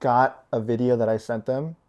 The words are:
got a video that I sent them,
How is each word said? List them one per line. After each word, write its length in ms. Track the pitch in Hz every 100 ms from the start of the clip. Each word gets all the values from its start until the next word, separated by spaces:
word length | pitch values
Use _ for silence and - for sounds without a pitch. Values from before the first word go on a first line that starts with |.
got 440 | 139 120 131 - _
a 80 | 120
video 360 | 110 113 123 120
that 120 | 110
I 80 | 110
sent 300 | - 113 107
them, 300 | 131 160 165